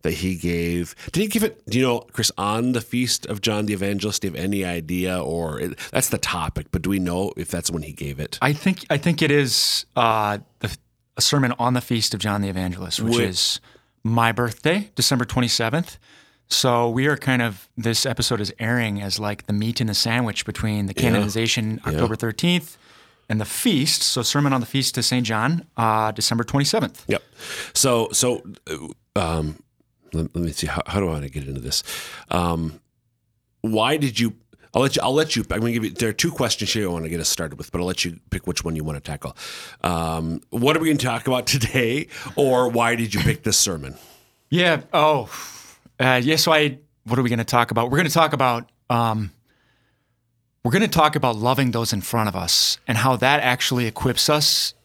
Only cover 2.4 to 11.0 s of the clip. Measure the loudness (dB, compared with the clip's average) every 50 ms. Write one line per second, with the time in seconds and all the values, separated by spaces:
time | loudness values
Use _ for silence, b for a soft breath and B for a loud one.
2.4 | -2 0 0 0 0 0 0 -2 -2 -2 -2 -2 0 0 -2 -4 -4 -6 -6 -2
3.4 | -2 0 0 0 0 -2 -2 -2 -2 -2 -2 -2 -2 -4 -4 -2 -4 -4 -4 -4
4.4 | -2 -2 -2 -2 -2 -2 -4 -6 -4 -4 -2 -2 0 -2 -2 -2 -2 -4 -4 -4
5.4 | -4 -4 -4 -6 -6 -6 -6 B B B -2 -2 0 0 -2 -4 -4 -4 -4 -4
6.4 | -4 -4 -6 -8 -8 _ -4 -2 0 0 0 0 0 0 0 -2 -2 -4 -4 -8
7.4 | -8 -6 -6 -4 -4 -4 -4 -4 -6 -8 -10 -10 -8 -8 -6 -8 -8 -8 -4 0
8.4 | 2 2 2 2 0 0 0 0 -2 -2 -2 0 2 0 2 2 2 4 4 4
9.4 | 2 2 0 0 0 0 0 -2 -4 _ _ 2 2 4 4 2 0 0 -2 -4
10.4 | -6 _ _ _ -8 -8 -8 -10 _ _ _ _